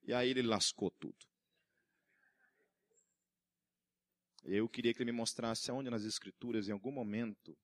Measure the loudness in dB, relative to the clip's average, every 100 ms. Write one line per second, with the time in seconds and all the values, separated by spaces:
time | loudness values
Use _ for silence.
0 | 0 2 4 4 4 4 4 2 -2 -2
1 | -12 -12 -20 _ _ _ _ _ _ _
2 | _ _ _ _ _ _ _ _ _ _
3 | _ _ _ _ _ _ _ _ _ _
4 | _ _ _ -14 -2 0 0 2 2 2
5 | 0 0 -2 -2 -2 -2 -2 -4 -2 -2
6 | -2 -6 -8 -10 -2 -2 0 -4 -4 -4
7 | -2 -2 -2 -6 -16 -20